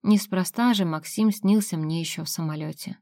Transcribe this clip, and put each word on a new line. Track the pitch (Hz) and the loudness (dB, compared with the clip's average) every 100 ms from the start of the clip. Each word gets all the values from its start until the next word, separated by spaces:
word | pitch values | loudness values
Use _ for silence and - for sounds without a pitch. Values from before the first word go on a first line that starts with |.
Неспроста | 202 208 - 185 180 - 247 | 4 4 4 -2 -2 0 2
же | 214 | 2
Максим | 180 156 160 - 220 | 0 -2 -6 0 2
снился | 208 190 214 208 165 | 2 2 2 2 -4
мне | 156 165 | -2 -4
еще | 165 - | -4 -6
в | 156 | -8
самолете. | - 160 151 151 156 - 185 | -6 -6 -6 -8 -8 -12 -14